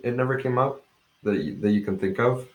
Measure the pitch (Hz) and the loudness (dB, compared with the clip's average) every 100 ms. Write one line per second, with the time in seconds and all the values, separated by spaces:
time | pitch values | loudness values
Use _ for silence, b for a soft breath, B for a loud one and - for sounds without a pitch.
0 | 120 120 127 131 131 123 135 - - _ | -4 -2 0 0 0 2 0 -2 -14 _
1 | _ _ 104 101 - 98 104 104 101 95 | _ _ -2 -2 -2 -2 2 2 0 -2
2 | 95 95 120 127 - | -2 2 0 0 -6